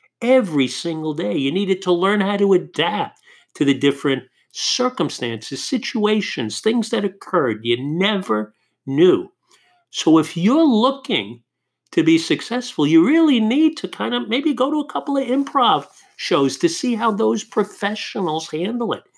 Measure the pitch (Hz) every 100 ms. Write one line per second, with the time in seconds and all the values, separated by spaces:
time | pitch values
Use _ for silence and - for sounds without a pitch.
0 | _ _ 233 262 196 151 127 - 170 160
1 | 156 156 180 180 135 180 196 190 185 175
2 | 190 208 196 202 202 180 151 - 170 202
3 | 131 - _ - _ - 139 127 139 139
4 | 143 131 - _ _ - - - 247 254
5 | 147 - 120 110 - 135 - 254 - 226
6 | 208 214 202 - 107 - 214 240 214 220
7 | 202 - - 180 131 107 117 117 139 165
8 | 196 208 190 214 214 _ _ _ - 135
9 | 180 170 - _ _ _ _ _ _ -
10 | - 160 160 170 190 294 320 220 247 269
11 | - 160 101 120 _ _ _ _ _ -
12 | 160 165 165 160 - 247 247 - 147 160
13 | 190 320 320 247 220 269 320 320 190 -
14 | 214 233 220 240 302 226 262 302 285 254
15 | 277 277 240 269 277 277 233 151 - -
16 | _ - - 160 139 - 170 165 254 226
17 | 233 202 220 226 - - 202 - 202 220
18 | - 220 175 156 160 156 190 240 220 127
19 | -